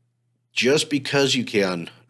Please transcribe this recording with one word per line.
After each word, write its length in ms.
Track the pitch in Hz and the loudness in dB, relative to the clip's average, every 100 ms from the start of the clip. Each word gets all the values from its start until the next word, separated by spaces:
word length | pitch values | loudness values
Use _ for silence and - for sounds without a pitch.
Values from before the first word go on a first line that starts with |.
| _ _ _ _ _ | _ _ _ _ _
just 380 | - 117 151 - | -2 2 2 0
because 440 | 147 - 143 135 | -4 -2 0 2
you 100 | 127 | 0
can 440 | 107 107 95 87 80 - | 0 0 0 -2 -8 -16